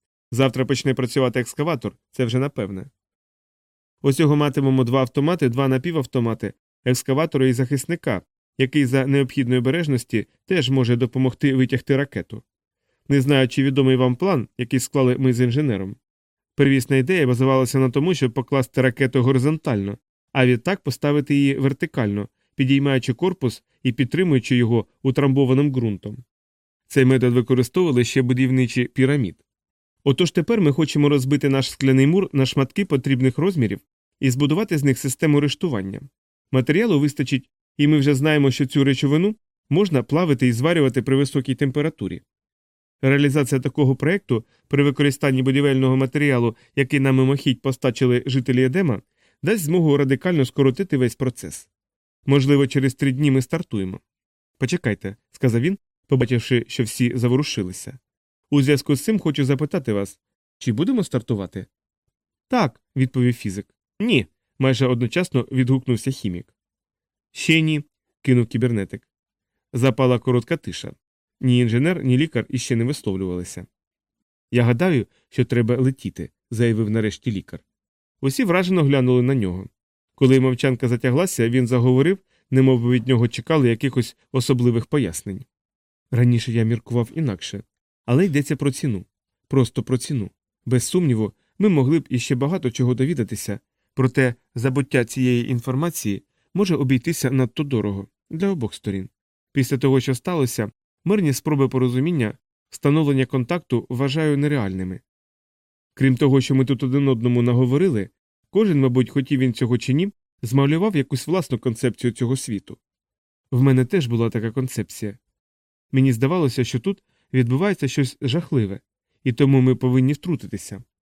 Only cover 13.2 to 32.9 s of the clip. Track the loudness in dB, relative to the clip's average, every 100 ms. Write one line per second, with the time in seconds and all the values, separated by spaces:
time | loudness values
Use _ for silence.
13.2 | 4 2 2 0 0 2 2 4 2 0
14.2 | 0 -2 -4 -8 -4 -4 -2 0 2 2
15.2 | 0 2 0 0 -2 -4 -6 -14 _ _
16.2 | _ _ _ 0 2 2 2 0 2 0
17.2 | 2 2 2 2 2 0 0 0 -2 0
18.2 | -2 -2 -2 -2 -2 0 0 0 0 2
19.2 | 2 2 0 -2 -2 -4 -4 -8 _ _
20.2 | _ 2 2 2 0 -4 -4 -4 -2 0
21.2 | 0 2 2 2 -2 -2 -6 -4 -2 -4
22.2 | -8 _ _ -2 2 2 2 0 -2 -2
23.2 | -2 -2 -6 -6 _ _ -4 -2 -2 0
24.2 | 2 0 2 0 2 0 -2 _ -2 0
25.2 | 2 2 2 2 0 0 -4 -4 -10 -16
26.2 | -20 _ _ _ _ _ -2 2 4 4
27.2 | 2 2 2 2 2 0 2 2 0 2
28.2 | 2 2 2 2 2 0 -2 2 2 2
29.2 | -2 -6 _ _ _ _ _ _ 0 2
30.2 | 2 0 0 2 2 2 0 2 2 2
31.2 | 2 0 2 0 -2 0 2 4 4 2
32.2 | 0 0 0 0 -2 -2 -2